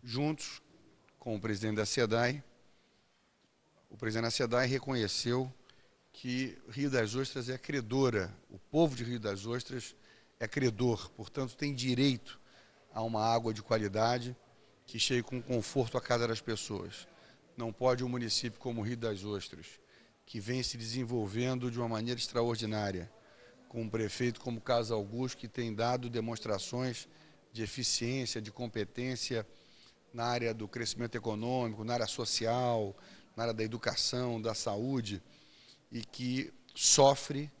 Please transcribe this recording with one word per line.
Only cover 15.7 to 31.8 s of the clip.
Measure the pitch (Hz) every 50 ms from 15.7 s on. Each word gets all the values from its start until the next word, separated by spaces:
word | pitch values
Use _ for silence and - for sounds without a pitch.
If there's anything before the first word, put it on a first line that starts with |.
| - 139 123 113 - 127
à |
casa | - - 120 120 117 117
das | 113 110
pessoas. | - - 113 104 - - 110 95 90 87 - - - - - - - - - - - - -
Não | - 120 113
pode | 107 - 123 127 127 123 127
um | 123
município | 123 123 120 113 - - - 120 104 -
como | - 131 120 113
Rio | 104 110 123 117
das | 113 113 107 95 95
Ostras, | 104 104 98 - - - - 82 - - - - - - - - - _ _ _ -
que | - 117
vem | 101 110 123 127
se | 123 - -
desenvolvendo | 120 113 110 113 127 127 113 123 120 107 98 98 113 123 127 131 123 120 123
de | 117 120
uma | 120 117
maneira | 113 107 110 120 123 120
extraordinária, | - - - 120 117 120 117 110 113 107 110 107 104 101 95 90 85 - - - - - - - - - - - - -
com | - 120 113
um | 107
prefeito | 107 113 110 104 - - 123 120 113 -
como | - - 117 113
Carlos | - - 127 117 117 110
Augusto, | 117 107 101 101 110 120 127 127 - -
que | - 113
tem | - - 120 117 107
dado | 101 117 117 123 127 123 120
demonstrações | 117 120 110 113 117 110 - 110 107 95 - - - 123 127 127 120 - - - - - - - - - _ _ -
de | 113 113
eficiência, | 101 - - 123 - - - 117 117 131 135 131 113 - 113
de | 107 107
competência | - - 123 117 - 113 104 101 - - 123 127 131 120 - - 131 113 104 - - - - - - - - - - _ _ - -
na | 117 117
área | 120 120 123 117 117 113
do | 113 107 101
crescimento | - 120 117 107 - 101 120 117 -
econômico, | 120 104 117 107 104 113 120 127 127 123 117 107 107